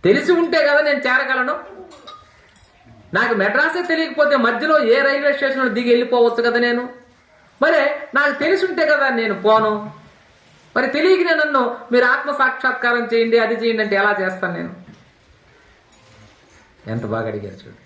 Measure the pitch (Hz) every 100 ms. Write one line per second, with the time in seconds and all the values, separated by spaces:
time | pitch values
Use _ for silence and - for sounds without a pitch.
0 | 180 254 302 339 339 330 285 294 302 277
1 | 254 254 269 262 254 302 - - 370 -
2 | - - - _ _ - _ _ - -
3 | - 180 240 220 190 - 320 359 349 320
4 | 320 302 294 269 233 233 311 302 233 262
5 | 277 277 285 277 277 269 254 214 240 240
6 | - 240 233 233 233 240 240 240 247 -
7 | - _ _ _ _ _ 302 320 277 -
8 | - 262 285 - 302 381 370 - 311 294
9 | 269 233 220 185 202 220 214 214 208 -
10 | - _ _ _ _ - _ - 262 285
11 | 349 370 349 320 302 277 240 - - 247
12 | 254 262 285 277 254 254 262 - 240 240
13 | 226 226 226 226 220 226 233 220 214 196
14 | 208 202 190 185 180 170 170 - - -
15 | _ _ _ _ _ _ _ _ _ -
16 | _ - - _ _ - _ _ - 113
17 | 107 107 110 104 101 92 - -